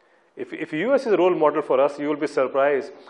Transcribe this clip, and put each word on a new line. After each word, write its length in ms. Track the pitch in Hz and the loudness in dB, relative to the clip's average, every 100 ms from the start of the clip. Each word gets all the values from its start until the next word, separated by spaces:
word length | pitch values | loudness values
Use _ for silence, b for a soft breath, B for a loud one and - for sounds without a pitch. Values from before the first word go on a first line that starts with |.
| b b b - | b b b -14
If, 160 | 117 | -12
if 180 | - 160 | -10 -8
U 220 | 156 226 | -4 0
S 140 | 277 233 | 0 2
is 60 | |
a 40 | 175 | 2
role 160 | 185 | 2
model 300 | 165 151 151 | 4 2 2
for 180 | 143 131 | 0 2
us, 160 | 143 - | 2 0
you 100 | 147 | -6
will 80 | 147 | -4
be 120 | 151 | -4
surprised 640 | 147 127 135 143 135 - B | -2 0 2 2 0 -4 B